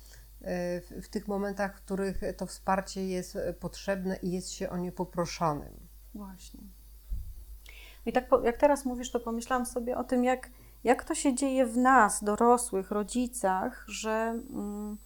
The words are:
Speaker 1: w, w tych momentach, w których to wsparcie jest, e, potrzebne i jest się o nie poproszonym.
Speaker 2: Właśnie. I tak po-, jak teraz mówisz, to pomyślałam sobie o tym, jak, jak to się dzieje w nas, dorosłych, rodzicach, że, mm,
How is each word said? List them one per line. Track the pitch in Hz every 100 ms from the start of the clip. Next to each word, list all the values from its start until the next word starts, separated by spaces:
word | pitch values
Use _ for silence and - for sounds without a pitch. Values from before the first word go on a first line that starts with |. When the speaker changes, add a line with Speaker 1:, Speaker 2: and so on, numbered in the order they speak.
| - - - - 185 180 175 175
Speaker 1:
w, | - 185 -
w |
tych | 208 202
momentach, | 196 202 196 196 -
w |
których | - 190 196 185 208 185
to | 180
wsparcie | - - 190 190 190 190
jest, | 180 180 202
e, | 175
potrzebne | 175 180 - - 196 185 185
i | 185
jest | 180 180
się | - 196
o | 180
nie | 180
poproszonym. | 175 180 175 170 - 165 147 67 50 - - -
Speaker 2:
Właśnie. | 208 196 185 - - 202 - - - - - - - - - - - - - 233
I |
tak | 247 254
po-, | 254
jak | 226 233
teraz | 294 277 254
mówisz, | 240 247
to | 240
pomyślałam | 233 233 233 254 240
sobie | 254 233 247
o |
tym, | 247 247
jak, | 247 254 - - - -
jak | 220 269
to | - 320
się | 294 247
dzieje | 277 262 240
w | 233
nas, | 254 262 202 -
dorosłych, | 208 208 233 240 240 190 190
rodzicach, | 208 208 240 247 - 190 185 247 - -
że, | 208 220 220 226 233 -
mm, | - 208 208 208 214